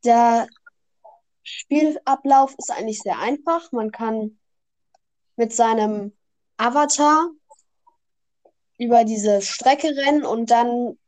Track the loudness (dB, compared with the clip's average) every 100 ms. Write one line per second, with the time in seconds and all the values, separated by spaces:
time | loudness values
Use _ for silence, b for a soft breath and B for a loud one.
0 | 4 4 4 2 -2 _ _ _ _ _
1 | -20 _ _ _ -18 -16 -4 0 0 -2
2 | -2 -2 4 4 4 -2 -10 -8 -8 -8
3 | -6 -4 -4 -4 -2 -4 -4 -6 -6 -6
4 | -6 -6 -8 _ _ _ _ _ _ _
5 | _ _ _ -6 -4 0 0 2 -2 -4
6 | -8 _ _ _ _ _ -2 0 -2 2
7 | 2 2 0 -6 _ _ _ _ _ _
8 | _ _ _ _ _ _ _ _ 2 4
9 | 4 0 2 0 0 -2 0 2 0 -2
10 | 0 0 0 -4 2 2 2 -2 -6 -8